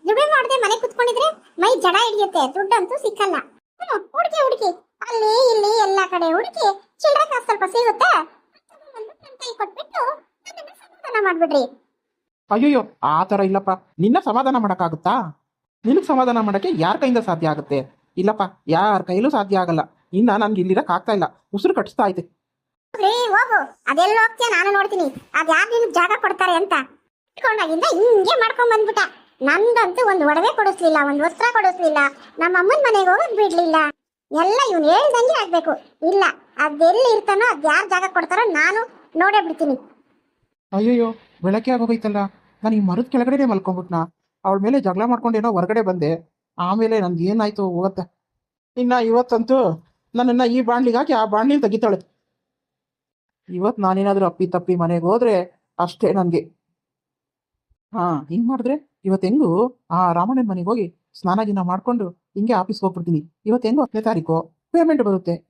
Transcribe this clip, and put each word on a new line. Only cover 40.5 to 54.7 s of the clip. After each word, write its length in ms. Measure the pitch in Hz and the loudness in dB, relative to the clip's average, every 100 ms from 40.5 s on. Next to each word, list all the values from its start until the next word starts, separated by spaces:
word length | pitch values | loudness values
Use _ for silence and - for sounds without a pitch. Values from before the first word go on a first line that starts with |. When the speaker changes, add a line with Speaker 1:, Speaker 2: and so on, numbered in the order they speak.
| _ _ | _ _
Speaker 2:
ಅಯ್ಯಯ್ಯೋ, 360 | 196 220 247 226 226 _ _ | 0 2 2 0 -4 _ _
ಬೆಳಗ್ಗೆ 260 | 180 208 226 | -2 0 0
ಆಗೋಗೈತಲ್ಲ, 460 | 247 226 226 220 202 196 _ _ _ | -2 0 -2 -2 -2 -4 _ _ _
ನಾನು 120 | 214 214 | -2 2
ಈ 20 | 196 | 2
ಮರದ 200 | 175 247 | 0 -2
ಕೆಳಗಡೆನೆ 340 | 262 247 277 269 | 0 0 0 0
ಮಲ್ಕೊಂಡ್ಬಿಟ್ನಾ? 500 | 190 190 180 180 170 165 _ _ _ | 0 -2 -6 -4 -4 -4 _ _ _
ಅವಳ 140 | 196 196 | -2 0
ಮೇಲೆ 140 | 202 269 196 | 2 0 0
ಜಗಳ 180 | 180 233 | -2 -2
ಮಾಡ್ಕೊಂಡೇನೋ 400 | 240 233 220 233 190 | 0 0 0 0 -2
ಹೊರಗಡೆ 260 | 180 220 190 | 0 0 0
ಬಂದೆ, 200 | 185 151 165 - _ _ - | -2 -2 -4 -8 _ _ -8
ಆಮೇಲೆ 380 | 180 208 226 220 | -4 0 0 0
ನನ್ಗೆ 200 | 180 175 180 | -2 -2 -2
ಏನಾಯ್ತು 320 | 220 208 208 190 175 | 0 -2 -2 -4 -2
ಹೋಗತ್ತೆ. 280 | 190 190 175 _ _ _ _ _ _ - | -4 -4 -12 _ _ _ _ _ _ -4
ಇನ್ನ 180 | 247 247 226 | 0 0 2
ಇವತ್ತಂತೂ 480 | 233 247 233 226 262 214 160 _ _ _ | 0 2 -2 2 2 2 -2 _ _ _
ನನ್ನನ್ನ 300 | 233 247 240 254 247 | -2 0 2 2 0
ಈ 20 | 233 | 0
ಬಾಣ್ಲಿಗೆ 300 | 240 254 233 | 2 2 0
ಹಾಕಿ 160 | 285 247 | 0 0
ಆ 20 | 220 | 2
ಬಾಣ್ಲಿನ 280 | 214 240 285 | 0 2 2
ತೆಗಿತಾಳೆ. 340 | 233 214 220 202 - _ _ _ _ _ _ _ _ _ _ _ _ _ - | 0 0 0 -2 -6 _ _ _ _ _ _ _ _ _ _ _ _ _ -12
ಇವತ್ 300 | 180 202 240 | -4 -4 0
ನಾನೇನಾದ್ರೂ 420 | 190 190 196 196 185 | 0 2 0 2 0
ಅಪ್ಪಿ 200 | 180 185 | 0 -2
ತಪ್ಪಿ 200 | 180 175 | -2 -2